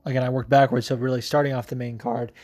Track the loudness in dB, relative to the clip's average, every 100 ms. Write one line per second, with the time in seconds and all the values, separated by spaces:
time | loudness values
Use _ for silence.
0 | -4 -2 0 -2 4 6 6 2 -2 -2
1 | -2 -2 0 0 0 -2 -6 -8 -8 -6
2 | -4 -4 -6 -10